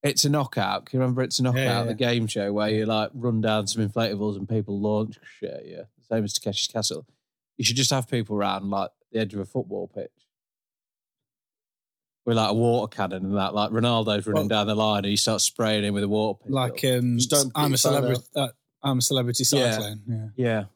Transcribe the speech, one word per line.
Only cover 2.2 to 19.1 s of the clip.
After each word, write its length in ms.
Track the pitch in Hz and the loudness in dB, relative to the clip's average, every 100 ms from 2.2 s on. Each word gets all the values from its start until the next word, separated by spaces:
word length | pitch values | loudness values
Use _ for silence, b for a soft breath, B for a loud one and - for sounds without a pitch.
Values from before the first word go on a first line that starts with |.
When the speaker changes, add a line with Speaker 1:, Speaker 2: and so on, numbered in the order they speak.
| 110 | 0
Speaker 1:
show 240 | 110 101 | -2 -2
where 180 | 101 107 | 0 0
you, 160 | 110 110 | 0 0
like, 240 | 110 107 | 0 -2
run 260 | - 120 113 | -4 -2 0
down 260 | 110 107 101 | 2 0 0
some 200 | 110 107 | -2 -2
inflatables 480 | 104 113 101 107 101 | 0 -2 0 -4 -4
and 120 | 98 | -4
people 300 | 113 101 101 | -4 -2 -2
launch 380 | 104 107 107 107 - - | 0 0 -2 -8 -20 -12
shit, 240 | - - - | -10 -10 -14
yeah? 180 | - 101 _ _ | -16 -16 _ _
Same 140 | 113 104 | -2 0
as 80 | |
Takeshi's 340 | - - 95 - | -2 -4 -4 -4
Castle. 380 | 113 104 78 - _ _ _ _ _ | -2 -4 -6 -12 _ _ _ _ _
You 60 | |
should 140 | 113 120 | 0 2
just 140 | 131 | 2
have 180 | 135 123 | 0 0
people 260 | 123 107 104 | -2 -2 0
around, 340 | 101 95 98 | 0 0 -2
like, 220 | 98 95 _ _ | -2 -4 _ _
the 80 | 113 | -4
edge 140 | 110 | -2
of 60 | 101 | -4
a 60 | 95 | -6
football 420 | 131 90 98 90 | -6 -6 -8 -8
pitch 240 | - - _ _ _ _ _ _ _ _ _ _ _ _ _ _ _ _ _ _ _ _ _ - | -10 -12 _ _ _ _ _ _ _ _ _ _ _ _ _ _ _ _ _ _ _ _ _ 0
with, 100 | 113 | 2
like, 140 | 110 | 4
a 20 | |
water 400 | 107 117 120 107 | 4 4 2 0
cannon 320 | - 95 95 95 | -2 -4 -2 -2
and 120 | 101 | 0
that. 160 | 95 | 0
Like, 180 | 98 104 | 0 0
Ronaldo's 560 | 110 120 117 110 104 98 | 2 2 2 2 0 0
running 60 | |
Speaker 2:
Well, 140 | 107 104 | 0 2
Speaker 1:
down 180 | 107 104 | 0 2
the 80 | 107 | 2
line 300 | 110 104 101 | 2 2 2
and 60 | |
you 60 | 104 | 0
start 240 | - 110 | 2 0
spraying 420 | - - 110 107 | 0 0 0 2
him 100 | 104 | 0
with 100 | 101 | 0
a 60 | 101 | 0
water 300 | 104 107 101 | 0 0 -4
pistol. 160 | - 135 | -4 -2
Speaker 2:
Like, 280 | 123 123 135 | -2 -2 0
um, 320 | 127 123 120 | 2 2 2
Speaker 3:
Just 120 | 123 | 4
don't 220 | 147 135 135 | 2 2 0
Speaker 2:
I'm 180 | 147 | 2
a 40 | 131 | 4
Speaker 3:
put 60 | |
your 80 | 147 | 4
phone 240 | 143 123 127 | 4 2 0
Speaker 2:
celebrity, 40 | - - | -2 -4
Speaker 3:
out. 140 | 131 | -4
Speaker 2:
uh, 20 | - _ _ 139 | -6 _ _ -2
I'm 120 | 131 | 0
a 40 | |
Celebrity 420 | 123 | 2